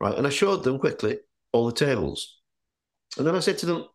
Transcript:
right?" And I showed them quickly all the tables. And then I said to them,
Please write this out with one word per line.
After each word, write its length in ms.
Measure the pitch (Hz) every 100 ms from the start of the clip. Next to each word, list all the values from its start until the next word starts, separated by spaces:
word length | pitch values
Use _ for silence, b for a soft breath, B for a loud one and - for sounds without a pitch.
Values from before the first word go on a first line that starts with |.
right?" 160 | - -
And 100 | 139
I 40 |
showed 340 | 143 196 190
them 140 | 127 135
quickly 400 | 156 - 107 - - _ _
all 140 | 117 117
the 60 |
tables. 680 | 117 143 120 71 - - _ _ _ _ _ _ _ _ -
And 80 | 147
then 100 | 180
I 40 |
said 180 | 196 -
to 80 | 170
them, 180 | 165 -